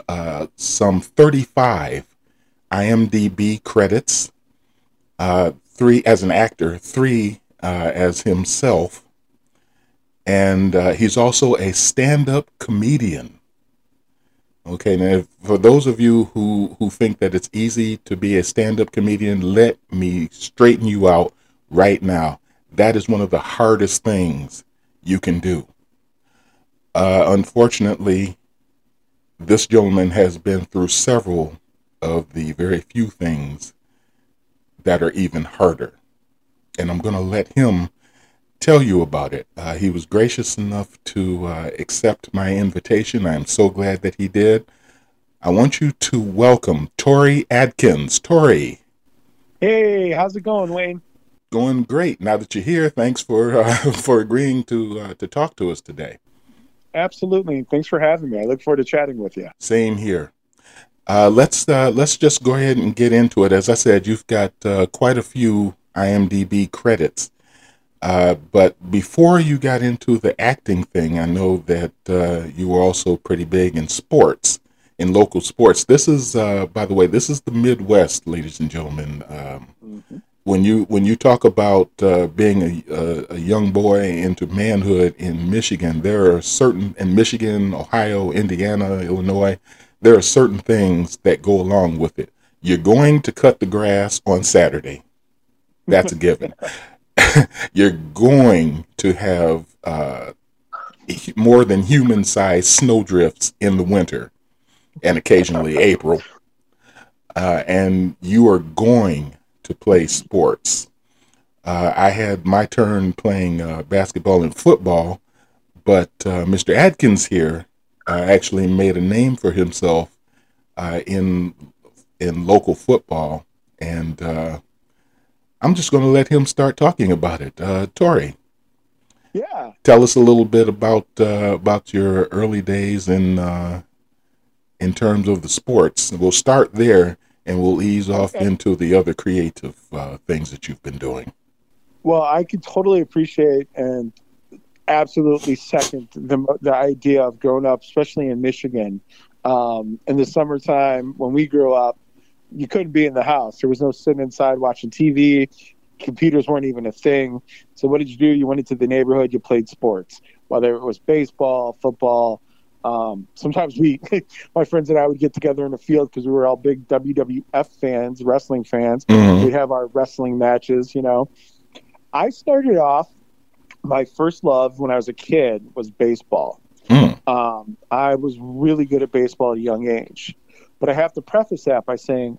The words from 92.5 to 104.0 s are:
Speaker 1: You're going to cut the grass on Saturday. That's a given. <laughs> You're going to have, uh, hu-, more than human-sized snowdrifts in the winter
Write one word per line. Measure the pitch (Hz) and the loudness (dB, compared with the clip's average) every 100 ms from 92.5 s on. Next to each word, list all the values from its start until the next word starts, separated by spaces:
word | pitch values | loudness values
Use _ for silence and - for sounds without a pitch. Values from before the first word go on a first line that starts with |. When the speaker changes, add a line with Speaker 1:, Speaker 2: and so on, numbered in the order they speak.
| _ | _
Speaker 1:
You're | 87 87 | -2 0
going | 85 117 147 147 | 4 6 6 4
to | 143 | 0
cut | - 135 - | 2 4 4
the | 98 | 0
grass | 104 104 101 101 - | -2 0 0 0 -4
on | - 92 | 0 0
Saturday. | 95 95 82 76 69 69 _ _ _ _ _ _ _ _ - | 2 4 2 0 -10 -14 _ _ _ _ _ _ _ _ 0
That's | 95 92 | 2 2
a | 80 | 0
given. | 180 240 - - | 0 0 -4 -12
<laughs> | - - - _ _ - - 147 - - - | -14 -14 -20 _ _ 0 2 4 2 -2 -6
You're | - 101 | 2 2
going | 82 78 76 117 139 127 90 80 76 - - | 0 -8 2 4 6 6 6 2 -4 -10 -4
to | 98 | -2
have, | 87 104 90 82 82 82 _ | -2 -2 0 0 -2 -6 _
uh, | - 78 73 64 - - _ _ _ - - - - | -10 -6 -6 -8 -14 -18 _ _ _ -18 -18 -20 -16
hu-, | - - - | -14 -10 0
more | 113 120 117 | 6 8 6
than | 98 | 2
human-sized | 95 147 123 107 95 - 98 90 90 | 2 4 4 2 0 0 2 2 2
snowdrifts | - 131 113 104 92 80 - - - | 2 4 2 2 2 2 0 -8 -4
in | 104 95 | -2 0
the | |
winter | 90 98 | 0 0